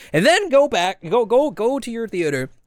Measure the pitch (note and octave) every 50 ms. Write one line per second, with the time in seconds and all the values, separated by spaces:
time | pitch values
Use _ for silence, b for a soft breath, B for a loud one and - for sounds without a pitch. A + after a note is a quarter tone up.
0 | B B - D#3 F#3+ D4 F4 G4 G#4 F4 B3+ C#4 C#4+ C#4 C4 F3+ F3 F#3 G3 -
1 | - D#3+ F#3 B3 A#3 F#3+ A#3 C4 D4+ D4 F3+ G3+ G#3+ A#3+ C#4 C#4 A3+ A#3 A#3 A#3
2 | A3+ G3+ - F3+ E3 D3+ C#3 C3 C3 C3 - _ _